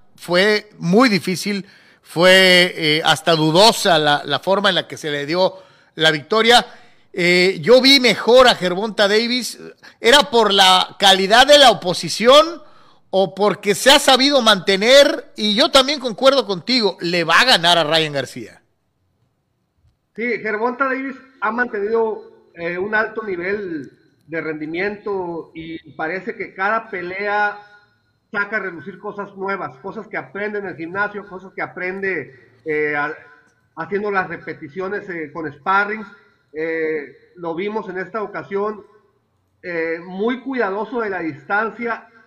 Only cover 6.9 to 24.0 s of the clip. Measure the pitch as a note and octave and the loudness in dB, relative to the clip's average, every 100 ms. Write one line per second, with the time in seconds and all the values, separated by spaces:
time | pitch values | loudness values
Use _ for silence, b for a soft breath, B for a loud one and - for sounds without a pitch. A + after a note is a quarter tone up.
6.9 | B B - F3 F3+ F3+ E3+ D3+ B3+ C4 | B B -2 0 2 2 0 4 6 6
7.9 | C#4 B3 F#3 - B3+ B3 G3+ F3+ F3+ A3 | 4 2 0 4 6 6 4 -2 -4 -4
8.9 | G3+ G3+ G#3+ A#3 B3 A3+ - D#3+ - B | 0 2 2 0 -4 -6 -14 -20 -20 B
9.9 | B A3+ C#4+ G3 A#3 G#3 G3 F#3+ F#3 - | B 4 4 4 2 4 4 4 4 0
10.9 | - G3 F#3+ F#3+ A3+ C4+ D4 C4 F3+ F3+ | 0 2 4 4 4 6 8 6 4 -2
11.9 | E3 E3 - A3+ C#4+ E4 E4+ b b b | -6 -6 0 6 6 4 -4 b b b
12.9 | b _ F#3+ F#3+ F#3+ G#3 F3+ G3+ G3 B3+ | b _ -2 -2 0 -2 0 -2 2 4
13.9 | C#4+ - B3+ C4+ C#4+ A3 G3+ E3 F#3+ A3+ | 4 4 4 2 2 2 2 0 0 4
14.9 | C#4 C#4+ D#4+ - - G#3+ G#3 D#4 C4+ C4 | 6 6 2 -8 -6 -2 0 2 2 0
15.9 | D4 B3 F#3+ C4+ C#4 G3+ F#3 - B3+ G3+ | -4 -8 0 2 2 0 -6 -4 -2 -2
16.9 | E3+ E3+ F3 D#3+ E3+ B3 G#3 E3+ E3+ D3+ | -4 -4 -2 2 2 4 2 4 2 2
17.9 | D#3+ D#3 C#3+ B2+ B2+ G#2 - _ _ _ | 0 0 -4 -6 -10 -16 -20 _ _ _
18.9 | _ _ _ _ _ _ _ _ _ _ | _ _ _ _ _ _ _ _ _ _
19.9 | _ _ - A#3+ G#3 G#3+ G#3 A#3+ B3 C4+ | _ _ -8 -6 -4 -6 -4 -4 -2 -4
20.9 | C4 C4+ - - _ G#3 A#3 A#3+ G#3 G3+ | -4 -8 -12 -20 _ -6 -4 -4 -4 -2
21.9 | A3+ A3+ G#3 - - _ E3+ E3+ F3 G3+ | 0 -2 -4 -14 -20 _ -10 -8 -6 -2
22.9 | G#3+ A3 A3+ G#3 F3 F3+ G#3 F#3+ D#3+ B2 | -2 -2 -6 -8 -6 -4 -6 -6 -10 -12
23.9 | _ | _